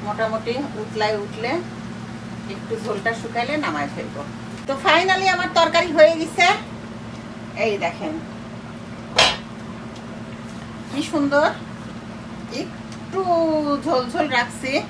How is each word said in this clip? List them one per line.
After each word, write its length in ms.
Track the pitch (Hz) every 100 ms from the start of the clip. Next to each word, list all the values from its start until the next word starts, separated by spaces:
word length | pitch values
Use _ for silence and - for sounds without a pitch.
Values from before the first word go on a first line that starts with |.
মোটামুটি 460 | 220 208 220 220 233
উতলায় 680 | 247 285 214 214 214 214 214
উঠলে 420 | 202 196 233 339 349 - - - - - - - -
একটু 260 | - - 214
ঝোলটা 300 | 226 196 226
শুকাইলে 420 | 226 226 233 240 302
নামায় 320 | - 147 143
ফেলবো। 300 | - - 143 143 - - - -
তো 100 | 269
finally 440 | - 320 370 381 381
আমার 200 | 359 359
তরকারি 380 | 339 320 339 349
হয়ে 240 | 311 311 330
গেছে। 300 | 330 - 349 427 - - - - - - - - - -
এই 160 | 110 104
দেখেন 400 | 170 - 156 160 - - - - - - - - - - - - - - - - - - - - - - - - - - -
কি 80 | 269
সুন্দর, 480 | 320 311 277 285 330 - - - - - - - - - -
একটু 720 | 262 370 - - - - 381 359 339 320 311 294 285
ঝোল 260 | 311 262 240
ঝোল 180 | 339 302
রাখছি। 520 | 247 226 - 262 285